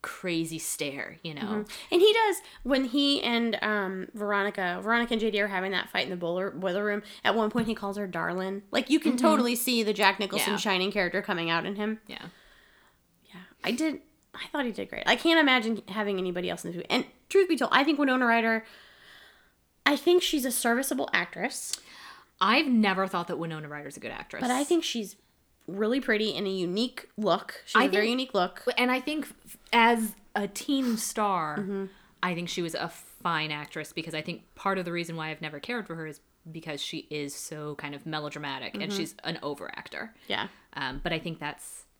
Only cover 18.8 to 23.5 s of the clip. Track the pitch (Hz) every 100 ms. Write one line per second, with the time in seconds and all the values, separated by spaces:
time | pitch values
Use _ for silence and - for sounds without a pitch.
18.8 | - - - - - _ _ _ _ _
19.8 | - 285 339 359 - 302 254 247 240 233
20.8 | 277 269 - - 180 170 202 - - -
21.8 | - - - - - _ 190 254 311 233
22.8 | 208 185 190 175 175 151 165